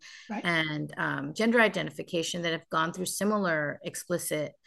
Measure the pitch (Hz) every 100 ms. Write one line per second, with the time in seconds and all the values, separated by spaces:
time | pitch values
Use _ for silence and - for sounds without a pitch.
0 | - - - 214 180 165 156 151 151 -
1 | 156 143 143 156 226 233 214 185 156 -
2 | - 170 160 180 170 165 - 160 165 185
3 | 180 - 202 214 180 156 147 - - -
4 | - 170 - 151 147 -